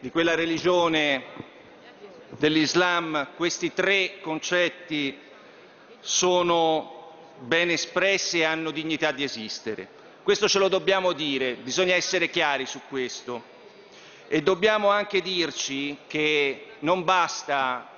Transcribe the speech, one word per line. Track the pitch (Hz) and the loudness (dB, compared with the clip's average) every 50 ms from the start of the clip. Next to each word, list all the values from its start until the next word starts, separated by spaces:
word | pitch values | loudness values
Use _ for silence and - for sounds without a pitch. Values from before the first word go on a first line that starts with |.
di | - 127 | -10 -2
quella | - 165 170 170 165 | 0 2 2 4 2
religione | 160 165 165 165 156 135 175 180 175 170 170 160 160 151 147 139 131 - - - - - - - - - - - - - - - - - - - - - - | 2 0 0 -2 0 2 2 4 4 4 4 2 2 2 2 0 -2 -4 -10 -16 -16 -18 -18 -18 -20 -20 -20 -20 -20 -20 -20 -20 -20 -20 -20 -20 -20 -20 -20
dell'Islam | - 123 143 156 156 156 156 139 - 170 180 180 175 175 170 160 156 151 139 - - | -6 0 0 2 4 4 2 4 4 2 4 4 2 0 0 -2 -2 -4 -4 -4 -6
questi | - 170 175 - - - 165 | -4 -4 -2 -2 -2 -4 -4
tre | - - 180 190 202 196 185 175 - - | -2 0 2 2 2 2 0 -2 -6 -10
concetti | - 160 160 156 - - 180 180 175 160 - - - - 156 147 143 139 131 - - - - - - - - - - - - - - - - - | -8 -6 -6 -6 -4 -2 0 2 2 0 -2 -8 -10 -6 -4 -4 -4 -4 -6 -8 -18 -20 -20 -20 -20 -20 -20 -20 -20 -20 -20 -20 -20 -20 -20 -18
sono | - - - - 185 180 180 180 175 175 170 170 165 160 160 156 - - - - - - - - - - - - | -8 -4 -2 0 2 4 4 4 4 4 4 4 4 4 2 0 -2 -6 -14 -18 -18 -20 -20 -20 -20 -20 -20 -18
ben | 127 120 160 165 170 175 | -4 0 2 2 2 2
espressi | 170 151 - - - 185 180 196 196 180 - - - 170 | 0 -2 -2 -2 -2 2 2 2 2 2 0 -2 0 0
e | 160 | 2
hanno | 156 160 160 160 160 | 2 0 -2 -4 -4
dignità | 147 151 156 160 160 143 160 151 | -6 -4 -4 -4 -2 0 0 0
di | 143 127 143 | 0 0 -4
esistere. | 135 - 117 110 107 - - - 113 107 95 92 - - - - - - - | -4 -4 -8 -10 -10 -10 -8 -8 -8 -8 -8 -10 -14 -16 -20 -20 -20 -20 -6
Questo | - - 202 - 208 | 0 0 2 2 2
ce | 190 - 196 | 2 4 4
lo | 196 190 | 2 2
dobbiamo | 180 185 156 170 190 190 185 180 | 2 0 2 2 0 2 2 0
dire, | 170 139 156 147 139 131 131 127 123 | -2 -2 -2 -2 -2 0 0 -2 -4
bisogna | 101 113 127 123 175 185 180 185 | -4 -8 -6 -2 0 2 2 2
essere | 180 165 - - 180 165 160 | 2 0 0 0 0 0 0
chiari | - 170 160 147 143 135 131 | 0 0 0 2 0 0 -4
su | 123 - 135 - - | -6 -8 -12 -12 -8
questo. | 139 135 127 120 - - - - 123 117 - - - - - - - - - - - - - - - - - - | -6 -4 -4 -4 -6 -10 -10 -10 -10 -10 -12 -16 -20 -20 -20 -20 -20 -20 -20 -20 -20 -20 -20 -20 -20 -20 -8 -2
E | - 156 | -2 0
dobbiamo | 151 190 190 170 185 214 214 214 208 202 | 2 2 2 4 2 2 2 4 2 2
anche | 202 208 202 202 202 190 | 2 2 0 0 -2 -2
dirci | 170 185 185 175 165 151 135 - - - 139 135 139 143 147 143 - | -2 0 -2 -2 -2 -2 -2 -6 -6 -6 -4 -4 -4 -6 -6 -10 -12
che | - - 151 151 151 151 147 143 139 135 - - - - - | -6 -2 0 2 2 2 2 2 0 -2 -4 -12 -18 -14 -6
non | 147 151 180 185 | 0 0 0 2
basta | 175 165 185 180 170 156 - - - - 143 139 135 127 127 123 120 - - | 2 2 2 2 2 0 -2 -8 -4 -2 0 0 0 0 -2 -4 -8 -14 -20